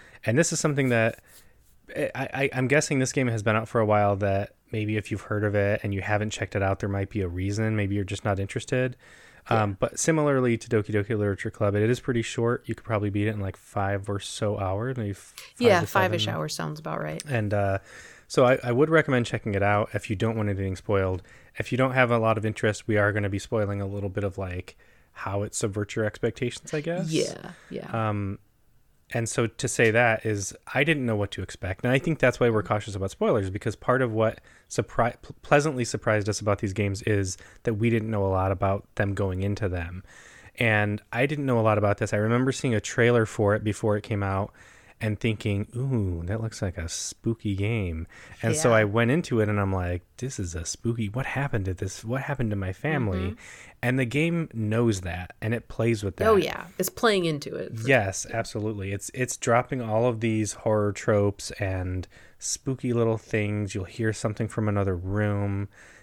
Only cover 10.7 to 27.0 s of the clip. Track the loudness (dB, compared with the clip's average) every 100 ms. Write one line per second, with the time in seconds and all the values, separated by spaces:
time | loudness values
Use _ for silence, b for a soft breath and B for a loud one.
10.7 | 0 2 0 0 0 0 0 -6 0 2
11.7 | 4 2 2 0 -2 -2 0 0 0 -4
12.7 | -10 -2 -2 0 0 0 -2 -6 -8 -8
13.7 | -2 0 -2 -2 -6 -6 -4 -2 0 -2
14.7 | -2 -4 -4 -4 -6 -12 -20 B 2 4
15.7 | 6 4 2 2 0 -2 -2 -4 -6 -6
16.7 | -8 -8 -6 -6 -8 -4 -2 0 2 2
17.7 | 0 B B B B B 6 6 6 4
18.7 | 2 6 6 4 2 2 -2 -2 2 2
19.7 | 2 0 -4 -4 -2 0 0 -2 -2 -2
20.7 | -4 0 0 2 -2 B B B -10 -4
21.7 | 0 2 4 4 4 2 2 0 0 0
22.7 | 0 0 2 4 2 -2 -4 -2 -2 0
23.7 | -2 -4 -6 -6 -4 -4 -4 -6 -8 -10
24.7 | -18 b b b -12 -6 -4 -4 -4 -4
25.7 | -2 -4 -2 -2 0 -4 -2 -4 -6 -6
26.7 | -6 -4 -4